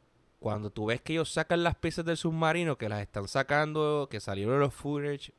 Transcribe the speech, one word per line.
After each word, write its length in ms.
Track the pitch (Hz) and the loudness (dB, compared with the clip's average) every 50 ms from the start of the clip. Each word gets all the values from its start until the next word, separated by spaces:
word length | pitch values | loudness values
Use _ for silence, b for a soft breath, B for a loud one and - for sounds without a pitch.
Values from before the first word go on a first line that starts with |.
| _ _ _ _ _ _ _ _ | _ _ _ _ _ _ _ _
cuando 320 | - 110 107 107 107 104 | -4 -4 -2 -2 -4 -6
tú 160 | - - 107 | -4 -2 0
ves 140 | 107 117 123 | 0 0 -2
que 140 | - - 156 | -2 -2 0
ellos 180 | 165 156 - - | 0 0 0 0
sacan 320 | 165 160 - 175 170 170 | -2 0 2 2 2 2
las 100 | 170 - | 2 0
piezas 300 | - - 165 - - 165 | 0 -2 -4 -2 -2 -2
del 120 | 165 170 | 0 -2
submarino, 600 | - - 165 160 160 165 160 160 170 175 165 131 - | 0 0 0 0 2 2 2 4 2 2 0 0 -2
que 100 | 117 104 | -2 -2
las 120 | 104 104 101 | -2 -2 -4
están 240 | - - 104 101 98 | -4 -6 -6 -6 -2
sacando, 800 | - 135 135 - 147 147 156 151 151 156 151 151 151 147 139 - | -2 -2 0 2 2 2 2 2 2 0 2 2 2 0 0 -2
que 100 | - 107 | -6 -8
salieron 400 | - - 98 98 101 110 127 143 | -6 -4 -4 -2 0 2 4 4
los 140 | 143 139 - | 4 4 2
footage 580 | - - 143 147 143 143 147 143 139 - - - | -2 -4 -4 -4 -2 -2 -4 -6 -6 -8 -14 -18